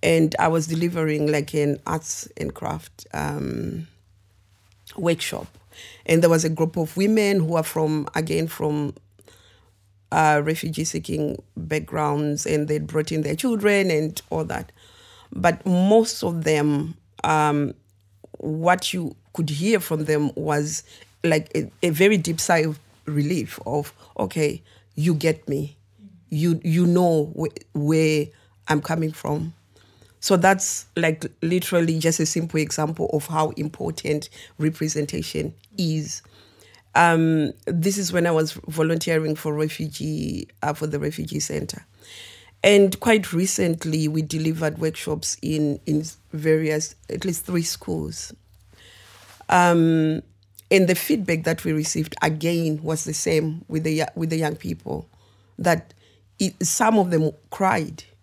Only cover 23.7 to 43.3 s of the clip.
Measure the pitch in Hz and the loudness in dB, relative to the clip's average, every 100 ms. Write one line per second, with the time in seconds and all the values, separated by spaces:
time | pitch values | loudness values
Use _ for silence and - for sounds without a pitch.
23.7 | 143 147 - - - - 165 151 - _ | -4 -6 -12 -20 -6 -4 0 -2 -2 _
24.7 | - _ - 156 156 160 160 - 143 147 | -20 _ -4 0 2 0 -2 -4 -4 -4
25.7 | - _ _ - - _ 151 170 165 175 | -10 _ _ -20 -20 _ -2 0 0 0
26.7 | 160 175 175 180 160 151 - 156 - - | 2 4 4 4 2 0 -4 -6 -8 -10
27.7 | 151 147 160 160 151 151 - _ _ - | -4 2 4 4 2 -2 -8 _ _ 0
28.7 | 156 147 160 160 156 - 151 160 - _ | 0 0 -2 -2 -4 -6 -4 -6 -10 _
29.7 | _ _ _ _ _ - 190 185 190 - | _ _ _ _ _ 2 4 6 4 0
30.7 | - - - 165 160 165 _ 165 180 175 | -6 -8 -2 0 0 -6 _ -2 0 0
31.7 | 175 165 160 160 160 156 - 160 160 151 | 0 2 2 0 2 0 -2 -2 -2 -2
32.7 | - 156 160 165 151 147 156 156 - 151 | -2 -4 -2 -2 -2 -2 -2 -2 -2 -8
33.7 | - 170 160 - 151 - - - _ 156 | -6 -6 -6 -2 -4 -4 -18 -20 _ -4
34.7 | 156 156 160 147 160 160 156 151 - _ | -2 -4 -4 -4 -6 -6 -6 -6 -8 _
35.7 | 202 175 156 151 - - - _ _ - | -6 -2 -2 -4 -10 -14 -20 _ _ -20
36.7 | - _ - 170 165 160 160 151 - - | -20 _ 4 6 6 4 4 0 -4 -4
37.7 | 170 170 202 185 180 170 160 156 - - | 0 0 0 -2 0 2 2 0 -4 -10
38.7 | 156 160 165 160 160 156 151 156 151 156 | -2 0 0 0 0 0 -4 -4 -2 -4
39.7 | - 156 147 156 151 151 90 - _ 147 | -4 -8 -6 -6 -4 -4 -6 -10 _ -6
40.7 | 156 156 147 147 160 156 151 - 151 - | -4 -4 -4 -4 -6 -6 -6 -4 -6 -6
41.7 | - - _ - - - - - _ 196 | -12 -16 _ -20 -20 -20 -20 -20 _ 6
42.7 | 202 196 190 - 220 180 | 8 8 4 4 4 4